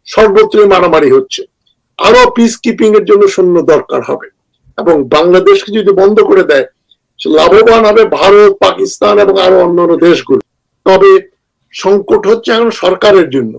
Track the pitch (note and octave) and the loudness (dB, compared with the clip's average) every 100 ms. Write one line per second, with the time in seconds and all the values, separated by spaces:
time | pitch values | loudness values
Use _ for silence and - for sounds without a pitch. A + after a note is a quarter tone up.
0 | - - - G3+ G#3+ G#3+ G3+ F#3 F3 D#3 | -8 -2 0 0 -2 0 2 2 0 0
1 | D3 C3 C3 - - _ _ _ _ - | 0 0 -2 -14 -16 _ _ _ _ -6
2 | F#3+ A#3 B4 - A#3 - A#3+ - G#3+ G#3+ | 0 2 2 0 -2 -2 -8 -2 0 0
3 | F#3 G3+ G3+ - F3+ F3 D#3+ D3 - C#3 | 2 2 2 0 0 0 0 0 -2 -10
4 | - C#3 - _ _ _ _ - E3+ D#3 | -8 -12 -14 _ _ _ _ -8 -2 -2
5 | B2+ D3+ E3+ F#3 F#3+ G3 G3+ G#3 G3 F#3+ | -2 -2 0 2 2 0 0 -4 -2 0
6 | G3 G#3+ G3+ - D3+ C#3 - _ _ _ | 2 2 2 0 0 -2 -4 _ _ _
7 | _ - - D#3 E3+ G3+ A3+ A3+ G#3+ G#3+ | _ -12 -2 0 2 4 4 2 2 2
8 | G3 C#3 F#3 G#3 G#3 G3 - - G3 - | 0 0 2 4 4 2 -4 -4 -8 -4
9 | G#3 G#3 G3 F#3+ F#3 F#3 F3 F3 E3+ D#3 | -2 0 0 0 0 0 0 -2 -2 0
10 | E3+ D#3+ - - - _ _ _ - F#3+ | 0 0 -2 -6 -6 _ _ _ -2 2
11 | G3 F#3+ F#3+ _ _ _ _ - F#3 G3+ | 4 2 -2 _ _ _ _ -8 -2 -2
12 | - G#3+ F#3+ A3+ B3 A3+ A#3 - F3+ F#3 | -2 -2 -2 -4 -2 -2 -4 -4 -4 -2
13 | G#3 F#3+ D3+ C3 A2+ | 0 2 0 -4 -8